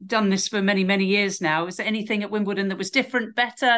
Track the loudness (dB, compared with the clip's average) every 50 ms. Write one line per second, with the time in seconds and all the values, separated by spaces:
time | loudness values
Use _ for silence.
0 | -8 -2 0 2 4 4 2 2 0 0 0 0 2 2 2 2 2 2 2 2
1 | 2 2 2 2 2 0 -2 -2 0 0 0 0 0 -4 -6 -6 -4 -4 -2 -4
2 | -2 -2 -2 -2 -2 -2 -2 -2 -2 0 -2 -2 -2 -2 -2 -4 -4 -2 0 -2
3 | -2 0 -2 -4 -2 -2 -2 -2 -2 -2 -2 0 2 2 2